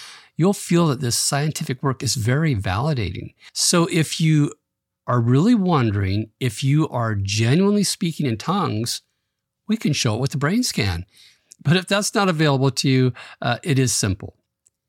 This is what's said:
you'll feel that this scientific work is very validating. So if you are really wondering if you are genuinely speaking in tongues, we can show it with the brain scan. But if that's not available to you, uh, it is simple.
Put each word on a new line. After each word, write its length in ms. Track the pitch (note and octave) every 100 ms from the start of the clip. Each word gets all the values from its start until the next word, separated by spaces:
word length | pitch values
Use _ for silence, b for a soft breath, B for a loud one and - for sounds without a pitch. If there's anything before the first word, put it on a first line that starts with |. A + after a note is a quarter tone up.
| B B B -
you'll 160 | F3+
feel 360 | G3+ - E3+ E3
that 120 | B2
this 160 | B2 -
scientific 640 | - C#3+ D#3 - D#3 C3
work 200 | C#3 B2+
is 140 | - -
very 400 | G#2+ C3+ D#3+ A2
validating. 800 | G2 F#2+ D3+ C#3 F2+ E2+ - _ B
So 340 | - - F3 E3+
if 300 | E3+ D#3 -
you 320 | D#3+ D3+ D3 - _ _ _ _ -
are 140 | B2
really 340 | A#2 C3 G3+
wondering 760 | A#3+ F#3 D#3 A#2 G2+ F#2+ G2+ A2 -
if 240 | B2+ -
you 240 | C#3 D3 D#3
are 260 | B2 A2+
genuinely 720 | G#2 G2 G#2 A2+ D#3 G3 G#3
speaking 420 | F#3+ - F3 - C#3+
in 100 | A2
tongues, 680 | - G3 C#3+ G#2+ A#2 - _ _ _ _ _ _ -
we 80 | A3
can 160 | G#3
show 240 | C#3+ B2+ G#2+
it 40 |
with 120 | C3
the 60 | B2+
brain 260 | C#3+ G#3+
scan. 420 | B3 - G2+ F2 F2 B B B B B
But 140 | - F3+
if 100 | F3+
that's 280 | G3 G3+
not 140 | A3+ G3
available 440 | D#3 D#3 C#3 C3+
to 160 | C3 C#3+
you, 240 | C3 B2+ - B B
uh, 180 | A#2+ A#2+
it 160 | - C3+
is 140 | B2+
simple. 420 | - G#2+ F#2 - - _ _ _ _